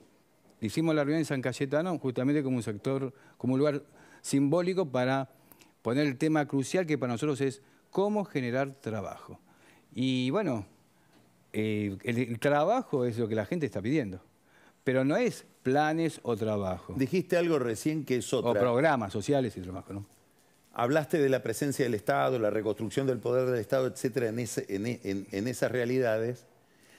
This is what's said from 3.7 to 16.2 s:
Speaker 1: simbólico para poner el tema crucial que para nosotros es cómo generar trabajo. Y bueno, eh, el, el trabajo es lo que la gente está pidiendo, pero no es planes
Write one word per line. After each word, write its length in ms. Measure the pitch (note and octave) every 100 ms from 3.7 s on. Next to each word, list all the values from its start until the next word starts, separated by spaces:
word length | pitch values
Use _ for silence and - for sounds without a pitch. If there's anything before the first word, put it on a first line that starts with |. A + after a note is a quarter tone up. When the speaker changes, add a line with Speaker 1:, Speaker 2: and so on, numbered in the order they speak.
| C#3+ - - - -
Speaker 1:
simbólico 640 | - C#3 C#3 E3+ F3+ F#3 D#3
para 400 | B2 B2+ C3+ C3 - _ - - _
poner 240 | A2+ C3 D3
el 120 | B2+
tema 280 | D#3 D#3 C#3
crucial 400 | C#3 C3 F#3 E3
que 120 | C#3
para 140 | B2
nosotros 260 | A#2+ D3+ C3
es 220 | C3+ B2+ - _ _
cómo 340 | - G3+ G#3+
generar 500 | F#3 C#3+ B2 B2+ C#3 C3+
trabajo. 600 | A2+ G#2+ F2+ - - - _ _ - - _
Y 340 | A2 C3 B2+ B2+
bueno, 360 | F#3 F3+ A#2 F2+ - _ _ _ - _ _ _
eh, 440 | G#2+ A2 G#2 G2+ F#2+
el, 140 | B2 A#2
el 200 | A#2 A#2
trabajo 640 | C#3+ D3 E3 B3+ - C#3 B2
es 120 | A2+
lo 100 | A2
que 60 |
la 120 | A2 G2+
gente 200 | F3 B2+
está 140 | G2+
pidiendo, 400 | G#2+ D#3 G#2 F2+ - _ _ - - _
pero 200 | - C3
no 120 | C3+ F#3
es 280 | A#3+ - - _
planes 580 | C3 C#3+ D3+ D#3+ D#3+ -